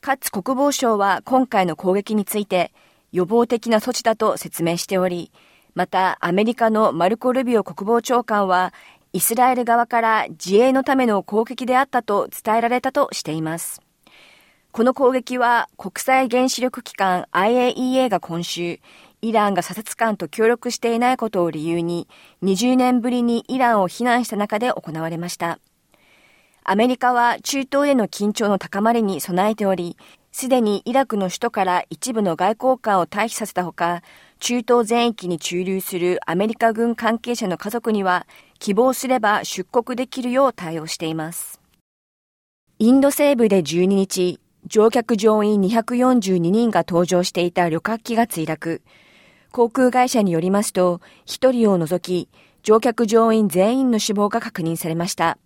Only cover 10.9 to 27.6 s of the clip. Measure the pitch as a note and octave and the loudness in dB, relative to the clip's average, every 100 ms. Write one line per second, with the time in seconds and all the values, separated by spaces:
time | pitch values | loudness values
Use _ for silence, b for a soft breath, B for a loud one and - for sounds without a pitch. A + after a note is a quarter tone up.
10.9 | C4+ B3 G#3 - G#3 A3+ A#3+ B3 B3+ C4+ | 2 2 0 0 -2 -2 -4 -2 0 2
11.9 | B3 - G3+ - - - A3 A3+ B3 C4 | -2 0 -2 -2 -6 -2 0 2 0 -2
12.9 | C#4 C#4 - - D#3 D#3+ E3 - - _ | -2 -2 -4 -8 -6 -6 -6 -10 -14 _
13.9 | _ _ b b b b b b - A#3+ | _ _ b b b b b b -2 0
14.9 | C4 C4 B3+ B3 B3 A#3+ A#3+ - _ F#3+ | 2 2 0 -4 -2 2 2 0 _ -14
15.9 | - - C4 C4 B3 B3+ - B3 B3+ - | -8 0 2 2 0 0 0 -4 -6 -16
16.9 | - G3 F3+ - - G3 B3 B3 - B3+ | -2 0 0 -2 0 2 2 0 -2 -2
17.9 | C4 B3+ F#3 - E3+ E3+ - F3 E3+ b | 0 0 -2 -4 -8 -6 -6 -6 -8 b
18.9 | b b b A3+ A3 G#3 F#3+ - F3+ - | b b b -2 0 2 0 -4 -8 -12
19.9 | - A3+ G#3+ E3 - A3 A#3+ B3 A#3 A#3 | -4 -2 -2 -8 0 2 2 -2 -4 -2
20.9 | A3+ B3 B3+ A3+ G3+ F3 D#3 D#3 E3+ E3+ | 0 0 0 -2 -2 -2 -2 -4 -2 -2
21.9 | E3+ - b b b F3+ F#3+ B3 B3+ B3+ | -4 -8 b b b -2 0 2 4 4
22.9 | B3 A#3 B3 A#3+ A#3 - C4 B3 A3 F#3 | 2 0 0 0 -2 -2 0 2 2 0
23.9 | - B3 A#3+ A3+ G#3 G#3 G#3 B3 - - | -2 0 0 0 -4 -4 -2 -2 -4 -6
24.9 | D#3+ E3 E3 F3 - E3+ E3 _ _ _ | -8 -6 -6 -8 -6 -6 -6 _ _ _
25.9 | b b b b b b b - G3 A#3+ | b b b b b b b -2 2 2
26.9 | B3+ B3 B3 A#3+ A3+ - C4+ | 2 0 2 2 0 -4 -6